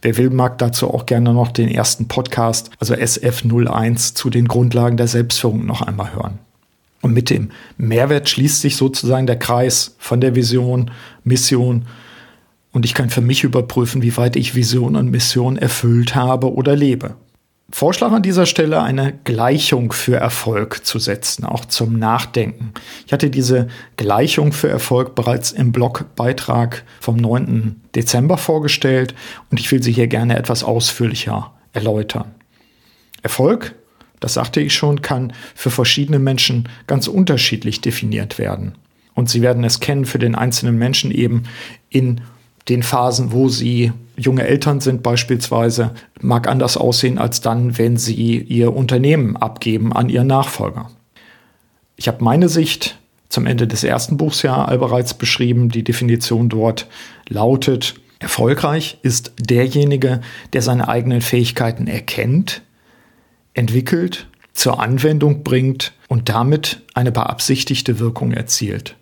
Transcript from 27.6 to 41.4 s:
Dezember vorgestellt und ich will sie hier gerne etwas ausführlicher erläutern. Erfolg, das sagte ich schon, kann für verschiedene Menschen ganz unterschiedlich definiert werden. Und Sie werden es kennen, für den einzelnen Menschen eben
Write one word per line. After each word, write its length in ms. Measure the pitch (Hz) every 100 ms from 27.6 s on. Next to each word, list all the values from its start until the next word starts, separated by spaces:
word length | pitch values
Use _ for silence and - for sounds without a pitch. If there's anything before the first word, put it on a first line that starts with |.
| 110 104 -
Dezember 420 | 120 120 123 139 180
vorgestellt 800 | - 156 147 - 135 131 127 - - - -
und 80 | -
ich 140 | -
will 100 | 135
sie 100 | 127
hier 140 | 117 120
gerne 300 | 117 117 117
etwas 280 | 117 117
ausführlicher 880 | 120 117 117 - 117 120 - 107 120 _ _
erläutern. 600 | 113 107 107 104 113 - - _ _ _ _ _ _ _ -
Erfolg, 520 | - - 135 240 - - _ _ _ _
das 140 | 117
sagte 260 | 123 123 -
ich 140 | 147
schon, 260 | - 147 147
kann 320 | 147 131 127 - -
für 160 | - 127
verschiedene 480 | 120 123 - 143 147
Menschen 500 | 135 131 - 123 117 - -
ganz 220 | 135 -
unterschiedlich 720 | 196 185 135 - 107 110 107
definiert 580 | - 120 113 107 101 -
werden. 340 | 101 98 98 - _ _ _
Und 160 | - 120
Sie 100 | 120
werden 240 | 123 120
es 160 | 117 -
kennen, 240 | - 139
für 140 | 131 131
den 160 | 120
einzelnen 420 | 113 123 117 127 117
Menschen 340 | 120 135 135
eben 340 | - 120 120